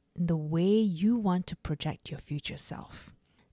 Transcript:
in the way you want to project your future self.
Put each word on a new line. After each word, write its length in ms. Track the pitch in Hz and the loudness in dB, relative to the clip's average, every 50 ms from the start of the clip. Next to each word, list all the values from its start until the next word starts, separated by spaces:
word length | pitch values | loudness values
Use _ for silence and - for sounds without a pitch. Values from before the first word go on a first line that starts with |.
| _ _ - | _ _ -4
in 120 | - 175 | -2 0
the 100 | 165 165 | 2 2
way 320 | 156 151 151 160 165 180 196 214 | 0 0 0 2 2 4 6 6
you 400 | 220 220 196 170 156 196 220 240 | 6 4 2 2 2 2 4 4
want 300 | 233 208 190 180 185 - | 4 2 2 2 2 0
to 100 | - 170 | -4 -8
project 520 | - - - 147 - - 156 - - - - | -6 -4 -4 -4 -2 -2 -4 -6 -6 -8 -12
your 100 | 147 - | -12 -10
future 380 | - - 147 143 - - - | -8 -6 -6 -6 -6 -8 -8
self. 560 | - - - - - - - - - - - - _ _ _ _ _ _ _ | -8 -8 -8 -10 -10 -12 -14 -16 -16 -18 -18 -20 _ _ _ _ _ _ _